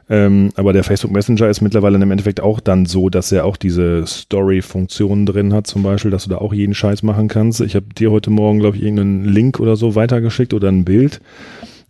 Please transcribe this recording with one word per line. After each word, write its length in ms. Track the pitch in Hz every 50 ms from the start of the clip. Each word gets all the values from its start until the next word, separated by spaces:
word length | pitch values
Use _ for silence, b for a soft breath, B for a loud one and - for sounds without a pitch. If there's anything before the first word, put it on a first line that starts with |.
| B -
Ähm, 440 | 107 104 101 101 101 98 98 101 -
aber 180 | - 98 101 95
der 120 | 98 90
Facebook 260 | - 101 98 - 107 98
Messenger 360 | 101 101 - 120 107 117 107
ist 100 | 104 -
mittlerweile 380 | 104 104 104 110 98 101 101 98
im 100 | 98 98
Endeffekt 300 | 95 101 98 104 95 -
auch 180 | - 104 107 110
dann 260 | - 104 92 92 92
so, 240 | 85 87 95 92 92
dass 200 | 90 90 90 -
er 140 | 98 92 78
auch 120 | 95 95 -
diese 460 | - 92 87 90 90 85 85 85 82
Story-Funktionen 1200 | - - - - - - 98 98 95 95 95 92 - - 92 92 - - - 107 98 101 101 104
drin 260 | 101 95 101 101 101 104
hat, 140 | 107 104
zum 160 | - - 101 98
Beispiel, 280 | 98 98 95 - 107
dass 140 | 95 95 -
du 60 | 98
da 80 | 90 90
auch 160 | 98 101 104
jeden 200 | 101 101 101 101
Scheiß 280 | - - 104 104 - -
machen 260 | 107 104 104 110 107
kannst. 320 | - 110 107 117 110 -
Ich 160 | 120 113 -
hab 180 | 101 98 104 -
dir 160 | - 110 110
heute 200 | 107 107 - -
Morgen, 300 | 107 107 107 107 107 107
glaub 140 | 104 104 95
ich, 80 | 98 104
irgendeinen 420 | 107 104 104 98 101 98 95 98
Link 360 | 104 98 104 117 131 131 -
oder 160 | 113 113 110
so 180 | 107 117 117 104
weitergeschickt 600 | 110 113 120 127 117 117 113 - - 127 120 -
oder 140 | 107 98 95
ein 160 | 95 92 90
Bild. 360 | 87 95 113 135 147 - - B B B B B B B B B B B B B B